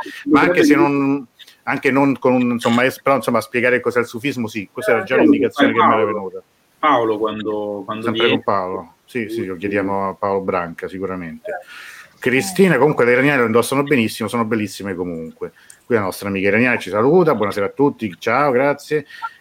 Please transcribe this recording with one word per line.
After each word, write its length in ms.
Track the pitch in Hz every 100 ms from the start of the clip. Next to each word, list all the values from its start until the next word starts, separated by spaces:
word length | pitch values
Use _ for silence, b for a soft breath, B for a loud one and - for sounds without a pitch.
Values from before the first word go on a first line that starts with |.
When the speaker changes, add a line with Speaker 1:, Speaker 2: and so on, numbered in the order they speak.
Speaker 1:
sì. 280 | - - -
Speaker 2:
Ma 100 | 143
anche 240 | 170 170
se 100 | 147
non, 520 | 147 143 143 139 143 127 _ B B
anche 260 | - 131 139
non 280 | 131 139 123
con 140 | 131
un, 180 | 127 123
insomma, 320 | 120 123 117
es-, 180 | 127 -
però, 140 | - 135
insomma, 260 | 123 117
spiegare 380 | - 123 123 123
cos'è 200 | 123 120
il 60 | 117
sufismo, 400 | 117 139 123 113
sì, 220 | 110 95
questa 200 | - -
era 100 | -
già 140 | - 131
Speaker 1:
Eh, 40 |
Speaker 2:
l'indicazione 520 | - - 110 - -
Speaker 1:
Paolo, 180 | 113 -
Speaker 2:
che 60 | 107
mi 60 |
era 100 | 104
venuta. 300 | 101 95 92 - _ _ _
Speaker 1:
Paolo 400 | 156 131 113 107
quando, 640 | 110 107 107 107 104 101
quando 200 | 95 110
Speaker 2:
Sempre 180 | 113 113
Speaker 1:
viene. 180 | 117 110
Speaker 2:
con 120 | -
Paolo, 400 | 98 92 95 - _
sì, 240 | _ 123 107
sì, 60 |
Speaker 1:
Sì, 100 | 113
Speaker 2:
lo 80 | 92
Speaker 1:
sì. 80 | 90
Speaker 2:
chiediamo 480 | 101 101 98 98 98
a 60 |
Paolo 260 | 90 101 98
Branca 480 | 92 92 85 82 90
sicuramente. 680 | 92 95 92 82 78 - - B B B B B _
Cristina, 600 | - 131 - - 190 139
comunque 260 | 147 -
le 80 | 120
iraniane 280 | 123 139 139
lo 60 | 117
indossano 360 | 117 113 135
benissimo, 460 | 143 143 110 - 107
sono 180 | 120 110
bellissime 480 | 113 101 - 98
comunque. 580 | 90 90 82 80 - 85 B B B
Qui 100 | -
la 80 | 117
nostra 260 | 95 - 101
amica 200 | 98 98
iraniana 300 | 104 127 117
ci 100 | 92
saluta, 460 | 104 127 185 160
buonasera 320 | 120 104 101 98
a 40 |
tutti, 440 | - 143 - 107 85
ciao, 320 | 113 120 147
grazie. 540 | 123 143 139 - 151 143 B B B